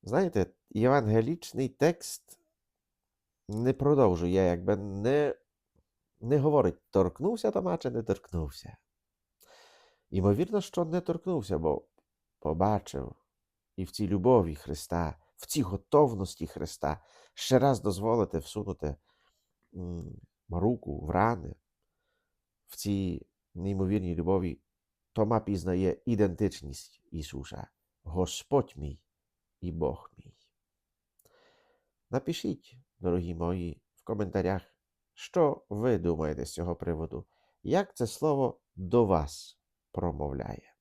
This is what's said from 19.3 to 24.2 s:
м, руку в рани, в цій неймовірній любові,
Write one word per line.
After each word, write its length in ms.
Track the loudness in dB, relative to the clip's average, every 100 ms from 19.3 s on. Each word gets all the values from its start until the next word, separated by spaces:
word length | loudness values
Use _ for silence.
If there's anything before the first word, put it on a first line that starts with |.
| _ _ _ _
м, 460 | -12 -10 -8 -10 -14 -20 _ _
руку 580 | 0 0 0 -4 -8 -2
в 40 |
рани, 440 | 2 2 0 -8 -16 _ _ _ _ _ _ _ _ _ _ _
в 100 | -10
цій 500 | -2 -2 -2 -4 -10 _ _
неймовірній 600 | -8 -4 -2 2 0 0
любові, 460 | -2